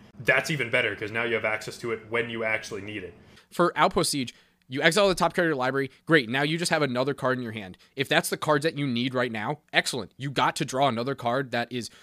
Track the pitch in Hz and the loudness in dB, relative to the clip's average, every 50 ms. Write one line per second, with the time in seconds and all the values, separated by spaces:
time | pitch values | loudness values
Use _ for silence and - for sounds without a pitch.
0 | - - - - 117 139 131 135 - - 160 135 120 113 123 127 120 107 101 - | -18 -20 -20 -4 0 2 2 2 2 0 -2 -2 -2 0 0 2 2 0 -2 -4
1 | 110 101 107 113 120 120 113 107 107 107 107 107 - 123 - - - 117 113 110 | -6 -4 -2 -2 0 0 0 0 0 0 -2 -2 -6 -10 -10 -8 -6 -6 -6 -6
2 | - 104 113 117 117 117 117 113 110 110 110 107 - - 113 98 98 107 107 101 | -6 -4 -2 -2 -2 -2 -4 -4 -2 -2 -2 -2 -4 -6 -10 -10 -10 -10 -10 -10
3 | 92 87 - - - - - - - _ - - 175 175 - 147 156 - - 196 | -10 -12 -14 -18 -20 -20 -20 -20 -20 _ -2 0 2 2 4 4 4 4 4 2
4 | 165 - - 143 127 120 - - _ _ _ _ _ _ 131 139 143 170 160 214 | 0 2 0 -2 -4 -6 -8 -14 _ _ _ _ _ _ -4 2 4 4 6 6
5 | 202 196 180 - 180 165 - - 175 165 151 127 123 131 131 135 139 131 - _ | 6 6 4 4 2 2 2 2 2 2 2 0 0 0 0 0 -2 -4 -6 _
6 | _ - 165 151 120 107 123 139 147 151 160 165 175 - 170 156 147 131 123 123 | _ 4 4 4 4 4 0 0 0 0 0 0 0 0 2 2 2 2 2 0
7 | 131 143 135 - 139 127 127 127 123 113 107 113 101 92 92 - - _ _ 135 | 0 0 0 0 0 0 0 0 -2 -6 -8 -8 -10 -12 -14 -18 -20 _ _ -6
8 | 135 - 147 165 - - - - - 151 151 147 143 165 - 143 143 139 120 117 | -2 2 2 2 2 0 -4 -4 0 2 2 2 2 0 -2 0 -2 -2 0 0
9 | 123 135 127 127 123 123 113 107 104 123 151 - _ _ - 165 175 - - 127 | -2 0 0 0 -2 -2 -2 -4 -4 -4 -6 -6 _ _ 0 0 0 0 -4 -6
10 | 95 - - - 131 143 127 135 127 160 - - 160 127 131 127 143 139 113 113 | -8 -8 -12 -10 -10 -4 0 0 0 0 0 -2 -4 -4 0 2 2 2 2 0
11 | 120 135 139 - 127 120 120 139 139 120 120 117 117 - 127 123 107 - - - | -2 -4 -4 -4 -2 -2 -2 -2 -2 -2 -4 -4 -4 -4 -6 -8 -8 -10 -14 -18